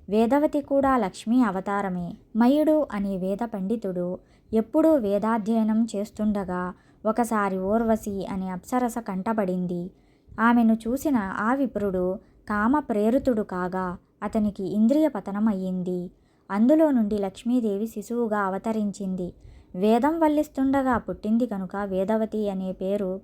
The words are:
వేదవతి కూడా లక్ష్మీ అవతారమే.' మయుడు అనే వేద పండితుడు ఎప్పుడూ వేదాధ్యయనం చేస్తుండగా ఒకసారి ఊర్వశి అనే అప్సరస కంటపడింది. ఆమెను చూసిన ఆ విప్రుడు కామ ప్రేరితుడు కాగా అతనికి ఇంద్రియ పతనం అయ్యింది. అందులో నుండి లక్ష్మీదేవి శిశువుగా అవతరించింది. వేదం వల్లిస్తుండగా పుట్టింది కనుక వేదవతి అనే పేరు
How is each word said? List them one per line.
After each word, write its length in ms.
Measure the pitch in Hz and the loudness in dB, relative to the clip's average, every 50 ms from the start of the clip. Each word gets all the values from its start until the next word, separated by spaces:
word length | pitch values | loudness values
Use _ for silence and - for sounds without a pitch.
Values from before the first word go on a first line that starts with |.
| - - | -8 -2
వేదవతి 520 | 190 214 226 233 262 285 294 302 294 294 | 0 2 2 4 4 2 2 2 0 -2
కూడా 360 | 277 - 277 277 277 269 269 | -2 0 0 2 2 4 2
లక్ష్మీ 460 | 247 208 185 180 - - 214 233 254 254 | 2 0 -2 -4 -6 -4 0 2 4 4
అవతారమే.' 760 | 208 180 190 190 208 202 202 196 196 180 180 175 165 - - - _ - | 2 2 -2 -4 -2 -2 -2 -2 -2 -4 -6 -6 -8 -10 -14 -16 _ 0
మయుడు 500 | 214 233 247 285 302 302 302 311 311 277 - 208 | 2 4 4 6 4 4 4 4 4 2 0 -2
అనే 240 | 202 202 196 196 | -4 -4 -4 -4
వేద 280 | 185 185 190 202 196 233 | -4 -4 -4 -4 -4 -4
పండితుడు 720 | 226 220 196 185 196 233 226 - 190 180 180 175 180 180 - - _ _ _ _ _ - | -6 -6 -6 -4 -2 -4 -2 -4 -4 -4 -4 -4 -4 -6 -8 -12 _ _ _ _ _ -2
ఎప్పుడూ 420 | 220 214 - - 311 311 320 320 | 0 0 2 2 4 6 6 4
వేదాధ్యయనం 920 | 285 214 196 196 202 214 220 226 233 196 202 226 226 220 214 220 220 233 226 - | 4 2 0 0 0 0 0 0 -2 0 0 0 0 2 2 2 0 0 0 -2
చేస్తుండగా 800 | 196 208 214 - - 214 214 208 202 196 180 180 180 180 180 180 - _ _ _ _ - | -4 -6 -8 -6 -4 -2 -2 0 -2 -2 -4 -4 -4 -4 -6 -8 -10 _ _ _ _ -2
ఒకసారి 520 | 214 220 233 240 226 226 214 202 196 190 190 | -2 0 0 0 0 0 0 0 0 -2 -2
ఊర్వశి 680 | 185 190 208 226 233 220 226 220 - 214 196 196 - | -2 0 0 2 2 2 0 0 -2 -4 -6 -6 -6
అనే 220 | - 196 190 190 185 | -6 -6 -6 -6 -6
అప్సరస 500 | 185 180 - - - 254 247 240 226 240 | -8 -8 -8 -4 -2 -2 -2 -2 -2 -6
కంటపడింది. 920 | 226 - 190 185 185 226 220 220 202 180 180 180 180 175 180 175 175 185 - _ _ _ _ _ _ - - - | -6 -6 -6 -4 -4 -2 -2 0 0 0 0 -2 -2 -2 -4 -6 -6 -8 -12 _ _ _ _ _ _ -14 -4 2
ఆమెను 320 | 220 233 240 240 233 220 220 226 - 226 | 4 4 6 6 6 4 4 2 0 -4
చూసిన 280 | 247 277 - 320 277 | -4 -2 0 0 0
ఆ 380 | 226 196 190 - - 208 220 262 | 0 0 -2 -4 -4 -2 -2 0
విప్రుడు 640 | 277 277 240 - 208 202 202 185 185 180 180 190 214 - _ _ _ _ - | 0 0 -2 -2 -2 -2 -2 0 0 0 -2 -2 -4 -8 _ _ _ _ -4
కామ 300 | 208 208 208 233 285 302 | -2 0 2 2 2 2
ప్రేరితుడు 640 | 294 - 226 208 208 226 226 277 269 269 247 214 208 | 0 0 0 0 2 2 2 2 2 2 0 0 -2
కాగా 540 | - 190 180 180 180 185 185 185 180 175 - - _ _ _ 196 | -4 -4 -4 -4 -4 -4 -4 -4 -4 -6 -10 -14 _ _ _ -8
అతనికి 420 | 208 - 226 214 214 202 - 196 | -4 -2 0 0 0 -2 -4 -6
ఇంద్రియ 440 | 170 175 214 220 226 285 302 311 294 | -4 2 2 4 4 6 4 4 2
పతనం 400 | 277 202 - 208 196 208 214 220 | 2 -2 -6 -6 -4 0 0 0
అయ్యింది. 640 | 208 185 190 185 185 185 180 185 180 180 175 185 - _ _ _ _ _ _ - | 0 0 -2 -4 -4 -4 -4 -4 -4 -4 -6 -8 -12 _ _ _ _ _ _ -6
అందులో 400 | 196 208 220 247 311 311 320 302 | 0 2 4 6 6 6 6 4
నుండి 280 | 277 240 220 208 214 208 | 4 2 0 0 0 -2
లక్ష్మీదేవి 680 | 196 190 190 - - 226 247 254 226 214 196 196 220 | -2 -4 -6 -6 -4 -2 0 0 0 0 -2 -2 -4
శిశువుగా 520 | 226 - 214 202 - 233 240 240 220 214 208 | -6 -8 -10 -10 -6 -4 -4 -2 -2 0 0
అవతరించింది. 920 | 202 190 190 190 - 226 220 220 208 202 185 - 196 190 185 180 180 175 - - - - - - - _ - | -2 -2 -2 -4 -4 -4 -2 -2 -2 -4 -4 -6 -6 -6 -4 -4 -6 -8 -8 -12 -20 -20 -20 -20 -20 _ -4
వేదం 460 | 180 196 214 220 240 240 381 330 330 | 0 2 4 4 4 4 2 2 2
వల్లిస్తుండగా 800 | 330 302 294 294 302 302 - - 269 269 269 277 262 262 247 208 | 2 2 2 2 0 -2 -2 -2 0 2 2 2 2 2 0 0
పుట్టింది 480 | - - 180 - - 214 220 233 247 | -2 -4 -8 -6 -2 0 0 0 0
కనుక 300 | 247 208 190 190 180 - | 0 -2 -6 -8 -6 -6
వేదవతి 760 | 196 208 196 190 185 190 185 220 220 220 214 - 214 214 202 | -6 -6 -2 -2 -2 0 0 0 0 -2 -2 -2 -4 -4 -2
అనే 220 | 190 190 190 185 185 | -4 -4 -4 -6 -6
పేరు 480 | - 190 190 202 208 202 185 185 196 | -4 -4 -2 -2 -2 -2 -4 -4 -6